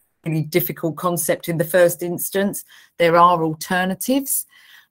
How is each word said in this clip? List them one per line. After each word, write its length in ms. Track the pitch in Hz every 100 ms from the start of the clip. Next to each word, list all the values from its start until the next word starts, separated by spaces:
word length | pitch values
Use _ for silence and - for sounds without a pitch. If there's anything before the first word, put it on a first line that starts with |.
| _ _ 165
a 40 |
really 120 | 156
difficult 560 | 151 170 - - 165 151
concept 500 | 180 165 - 170 170
in 100 | 170
the 60 |
first 380 | 165 185 175 175
instance, 640 | 175 170 - 196 202 - - - _ -
there 180 | 170 170
are 280 | 175 170
alternatives. 1000 | 160 156 - 185 185 185 - 277 269 - - _ - - _